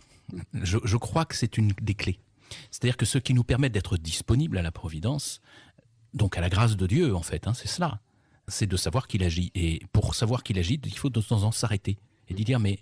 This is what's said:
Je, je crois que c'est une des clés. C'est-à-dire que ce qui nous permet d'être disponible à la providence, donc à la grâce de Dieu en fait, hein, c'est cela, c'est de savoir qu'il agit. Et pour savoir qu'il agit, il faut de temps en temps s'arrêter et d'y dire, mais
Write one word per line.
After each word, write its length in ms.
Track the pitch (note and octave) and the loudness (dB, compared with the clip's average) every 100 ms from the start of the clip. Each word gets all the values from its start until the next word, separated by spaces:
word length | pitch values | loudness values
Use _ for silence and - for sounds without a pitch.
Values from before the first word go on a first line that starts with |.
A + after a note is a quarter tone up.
| _ - - F2+ - | _ -20 -14 -12 -8
Je, 240 | - F2 G#2+ | -4 0 0
je 120 | G#2+ A#2 | 2 0
crois 280 | - E3 | 0 0
que 100 | E3 | 0
c'est 240 | - A#2+ - | -2 -2 2
une 140 | G#2 F#2+ | 2 2
des 140 | A2 | -2
clés. 240 | G2 - F2+ _ _ - - - | -2 -2 -4 _ _ -20 -18 -16
C'est-à-dire 260 | - B2 - | -4 -2 0
que 80 | A#2 | 0
ce 120 | C#3 | 0
qui 160 | - | 2
nous 100 | B2 | 2
permet 240 | - B2 C#3 | 4 2 2
d'être 260 | G2+ - F2 | 0 -2 -4
disponible 600 | E2 - - A#2+ D#3+ F#2+ | -4 -4 0 2 2 -2
à 40 | |
la 80 | E2 | -4
providence, 680 | - E2 D#2 G#2+ C#3+ - - _ - - _ _ _ _ | -6 -10 -4 -2 -2 -6 -10 _ -20 -20 _ _ _ _
donc 220 | - G2+ - | -2 0 0
à 20 | |
la 80 | F2 | 0
grâce 280 | F2+ A#2 G2+ | 4 4 4
de 100 | F#2 | 2
Dieu 280 | C3 D#3+ | 4 2
en 80 | F2+ | 0
fait, 240 | - D2 G2 | -2 -4 -2
hein, 80 | |
c'est 140 | B2 - | -4 -4
cela, 320 | - E3 G#2+ _ _ _ _ - | -2 -2 -4 _ _ _ _ -8
c'est 180 | - G2+ | -4 -2
de 100 | F#2 | 0
savoir 320 | - C3 - | 0 -2 0
qu'il 140 | G2 | 0
agit. 260 | F2+ E2 F2 | 2 2 -2
Et 280 | - E2 D#2+ - | 0 0 -2 0
pour 220 | - - | 2 2
savoir 280 | - A2 B2 | 2 0 0
qu'il 160 | - F#2+ | 0 0
agit, 220 | F2 D3 | 0 0
il 120 | G2+ - | -4 -4
faut 120 | C#3 | -2
de 100 | A#2 | 0
temps 160 | - A2 | 2 2
en 20 | |
temps 120 | G#2+ | 2
s'arrêter 460 | - A#2 G#2 - G2+ _ _ - | 0 0 0 -2 -6 _ _ -8
et 60 | |
d'y 100 | F2+ | -4
dire, 160 | A2 B2+ | 0 2
mais 180 | G2 G2+ | 2 -2